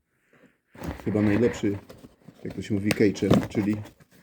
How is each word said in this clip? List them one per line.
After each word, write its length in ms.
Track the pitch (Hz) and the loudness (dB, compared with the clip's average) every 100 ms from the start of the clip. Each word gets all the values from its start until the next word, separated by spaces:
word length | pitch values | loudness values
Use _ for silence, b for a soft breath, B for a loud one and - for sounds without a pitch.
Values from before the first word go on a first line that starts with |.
| _ b b b b b b - - - | _ b b b b b b -14 -12 -8
Chyba 180 | 113 104 | -2 2
najlepszy, 560 | 104 101 120 - 107 101 - - - _ - - | 2 4 2 0 -2 -4 -8 -20 -20 _ -20 -16
jak 100 | - | -12
to 80 | - | -10
się 120 | 95 | -4
mówi, 180 | 101 104 | -2 0
kejcze, 560 | - 104 - 98 - - | 2 2 2 2 2 2
czyli 280 | 117 101 107 - - _ _ | -2 -2 -4 -8 -20 _ _